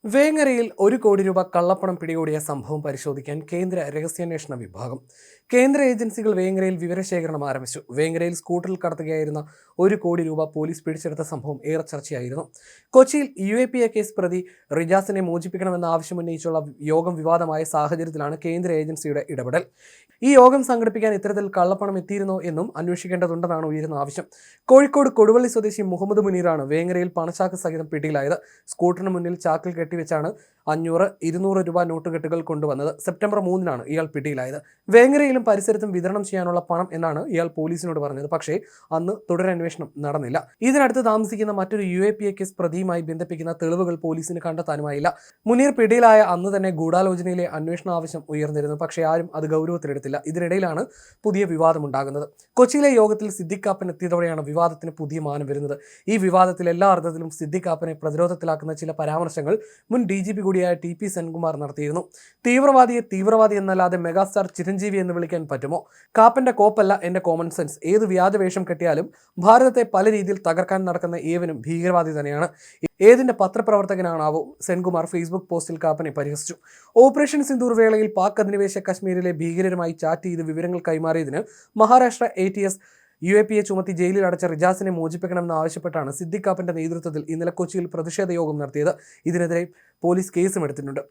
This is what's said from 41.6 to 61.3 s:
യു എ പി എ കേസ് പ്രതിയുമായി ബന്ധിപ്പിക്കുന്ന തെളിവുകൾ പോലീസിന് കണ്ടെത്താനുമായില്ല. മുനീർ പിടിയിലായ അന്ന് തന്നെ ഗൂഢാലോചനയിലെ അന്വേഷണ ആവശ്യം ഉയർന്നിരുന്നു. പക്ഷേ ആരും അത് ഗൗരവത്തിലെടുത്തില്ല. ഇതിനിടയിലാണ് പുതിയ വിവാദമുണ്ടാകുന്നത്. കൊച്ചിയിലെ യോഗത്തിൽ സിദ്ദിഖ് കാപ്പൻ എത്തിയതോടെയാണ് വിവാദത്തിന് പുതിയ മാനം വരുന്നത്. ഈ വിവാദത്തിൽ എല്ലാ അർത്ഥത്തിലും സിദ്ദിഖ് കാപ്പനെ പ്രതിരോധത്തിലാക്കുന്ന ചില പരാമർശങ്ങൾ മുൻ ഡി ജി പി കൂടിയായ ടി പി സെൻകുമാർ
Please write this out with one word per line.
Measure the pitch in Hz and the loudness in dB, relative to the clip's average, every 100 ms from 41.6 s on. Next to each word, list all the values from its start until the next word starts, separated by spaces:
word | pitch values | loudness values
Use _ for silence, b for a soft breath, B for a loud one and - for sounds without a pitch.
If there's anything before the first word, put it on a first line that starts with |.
| 190 214 | -4 -2
യു | 190 180 | -2 0
എ | 202 | 0
പി | 214 208 | 0 -6
എ | |
കേസ് | 196 190 - | -6 -10 -4
പ്രതിയുമായി | 175 170 190 170 | -4 -2 -2 -4
ബന്ധിപ്പിക്കുന്ന | 160 160 175 165 165 | -6 -8 -8 -8 -8
തെളിവുകൾ | 165 165 175 180 165 | -4 -2 0 -2 -2
പോലീസിന് | 165 165 160 170 170 | -4 -6 -6 -6 -6
കണ്ടെത്താനുമായില്ല. | 160 170 147 147 143 160 - b b 214 | -6 -6 -4 -4 -2 -2 -4 b b 0
മുനീർ | 240 285 | 4 4
പിടിയിലായ | 277 220 240 233 214 | 4 4 8 10 8
അന്ന് | 190 175 190 196 | 6 2 0 -2
തന്നെ | 190 | -2
ഗൂഢാലോചനയിലെ | 160 160 175 190 180 180 180 175 | -2 0 2 2 0 -4 -4 -4
അന്വേഷണ | 156 160 175 185 | -6 -6 -6 -4
ആവശ്യം | 170 160 160 156 | -6 -6 -12 -8
ഉയർന്നിരുന്നു. | 151 151 151 147 151 | -4 -2 -2 -4 -4
പക്ഷേ | 160 - | -6 -2
ആരും | 160 165 175 156 | 0 0 -2 -6
അത് | |
ഗൗരവത്തിലെടുത്തില്ല. | 156 156 165 175 151 143 139 143 151 | -2 -2 -2 -4 -6 -6 -6 -6 -6
ഇതിനിടയിലാണ് | 165 170 190 185 156 - b b b | -6 -2 -2 -2 -4 -8 b b b
പുതിയ | 214 196 | -2 0
വിവാദമുണ്ടാകുന്നത്. | 190 160 165 156 147 131 139 143 147 _ b | 0 4 4 4 -2 -4 -4 -6 -10 _ b
കൊച്ചിയിലെ | - 247 294 285 | 4 6 6 4
യോഗത്തിൽ | 240 214 214 214 | 6 4 2 -4
സിദ്ദിഖ് | 190 165 196 202 | -8 -8 -4 -4
കാപ്പൻ | 190 185 | -4 -6
എത്തിയതോടെയാണ് | 151 180 175 170 156 147 | -6 -2 0 0 -4 -4
വിവാദത്തിന് | 151 170 151 170 | 0 0 0 -12
പുതിയ | 156 151 160 | -10 -8 -6
മാനം | 151 143 143 | -6 -6 -6
വരുന്നത്. | 143 143 139 B B - | -6 -6 -8 B B -2
ഈ | 220 | 0
വിവാദത്തിൽ | 185 185 185 180 175 | 4 4 4 2 -2
എല്ലാ | 175 196 | 4 4
അർത്ഥത്തിലും | 180 165 160 160 | 4 0 -6 -10
സിദ്ദിഖ് | 156 156 180 | -8 -6 -4
കാപ്പനെ | 175 160 165 | -4 -4 -4
പ്രതിരോധത്തിലാക്കുന്ന | 151 156 151 175 180 165 156 156 | -6 -4 0 0 0 -4 -4 -6
ചില | 151 160 | -8 -8
പരാമർശങ്ങൾ | 151 151 160 165 165 147 214 B B _ | -4 -2 -2 -4 -4 -2 -2 B B _
മുൻ | 240 196 | -2 0
ഡി | 196 | -2
ജി | 190 | -2
പി | 208 | -2
കൂടിയായ | 190 185 180 | 0 2 2
ടി | 175 175 165 | 0 -4 -6
പി | 208 | -6
സെൻകുമാർ | 185 165 | -6 -8